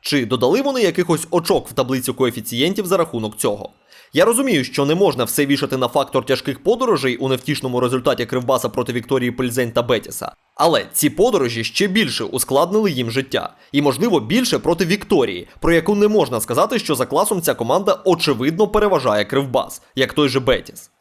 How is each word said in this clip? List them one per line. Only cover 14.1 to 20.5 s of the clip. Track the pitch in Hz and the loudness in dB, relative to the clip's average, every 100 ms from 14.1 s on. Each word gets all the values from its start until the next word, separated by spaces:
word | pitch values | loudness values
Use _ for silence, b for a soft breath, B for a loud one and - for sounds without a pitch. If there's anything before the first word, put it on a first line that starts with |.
| 170 | 2
більше | 110 214 254 139 | 2 0 2 0
проти | 131 170 170 | 0 0 0
Вікторії, | 202 - 185 117 90 - B | -2 2 2 2 -2 -12 B
про | 151 | 2
яку | 165 165 202 | 2 2 2
не | 208 | 4
можна | 214 135 120 | 4 2 -2
сказати, | - 123 208 233 | -2 0 2 0
що | - 135 | -2 -2
за | 123 | 0
класом | 151 196 196 | 0 0 0
ця | 165 | -2
команда | 120 117 160 202 190 - | -2 0 0 2 0 2
очевидно | 170 156 120 127 165 214 | 2 2 0 0 0 0
переважає | 208 208 175 123 104 104 | 2 2 2 2 0 0
Кривбас, | 135 139 127 - - b - | -2 0 -2 -2 -10 b -2
як | 131 | -2
той | - 147 | 2 2
же | 123 | 2
Бетіс. | 127 | 2